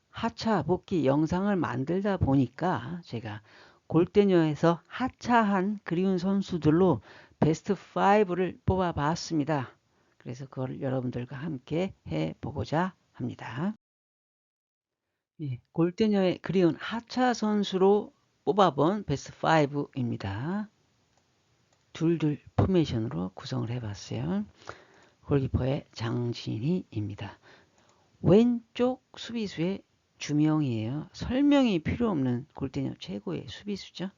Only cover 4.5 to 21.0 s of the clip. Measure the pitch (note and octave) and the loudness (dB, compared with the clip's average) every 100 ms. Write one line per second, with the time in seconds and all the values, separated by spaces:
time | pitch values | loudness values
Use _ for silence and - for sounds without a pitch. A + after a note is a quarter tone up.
4.5 | D3 E3 E3+ _ - B3+ - - A#3+ G#3 | 2 2 2 _ -6 -6 -6 0 2 4
5.5 | G3 F#3+ G#3 - E3+ F#3+ F#3 F#3 G3 - | 2 0 -4 -4 0 2 0 0 0 -2
6.5 | F3 D3+ D#3+ F#3 A#2 - - - _ D3+ | 0 4 6 4 2 -2 -20 -20 _ 0
7.5 | D#3+ - F#3 - F3+ F#3+ G#3+ G3 F3 F#3 | 0 -2 -4 -6 0 4 4 4 0 -2
8.5 | - - - F3+ D3+ D3 E3+ - D#3+ C#3+ | -4 -2 0 0 0 -2 -2 -2 -2 0
9.5 | D3+ A#2 - _ _ _ _ C3+ B2 C3+ | -2 -4 -12 _ _ _ _ -14 -12 -12
10.5 | C3+ C3 C#3+ C3+ C3 B2 B2 B2 C3+ E3 | -8 -8 -6 -4 -4 -4 -6 -8 -8 -8
11.5 | C3+ - D3+ F#3+ - - D#3 D#3 - - | -8 -6 -4 -4 -8 -8 -4 -4 -6 -8
12.5 | C#3 A#2 D3+ F#3 - _ - B2 - B2 | -8 -4 -2 -2 -6 _ -10 -10 -8 -12
13.5 | A#2+ F3+ G#3+ _ _ _ _ _ _ _ | -6 -6 -6 _ _ _ _ _ _ _
14.5 | _ _ _ _ _ _ _ _ - D3 | _ _ _ _ _ _ _ _ -12 -10
15.5 | A#2+ - D#3+ E3+ F3 A3 G3+ F#3 - - | -10 -8 -2 0 2 2 2 2 0 -2
16.5 | F#3 F3 - - A3+ - B3 B3+ A3+ G#3+ | 2 2 2 -6 -10 -8 0 0 2 0
17.5 | G#3 G3 F#3+ F#3+ G#3 - _ _ _ - | 0 0 4 4 4 0 _ _ _ 0
18.5 | F#3+ F#3 C#3 D#3 G#3 F#3 C3+ - - D3+ | 4 4 4 2 2 -2 -6 -6 -4 2
19.5 | D#3+ C#3 C#3+ - C3+ A#2+ A#2 G2 G2+ D3 | 4 2 0 -6 -4 -4 -4 -6 -6 -4
20.5 | G3+ G#3 _ _ _ | -6 -8 _ _ _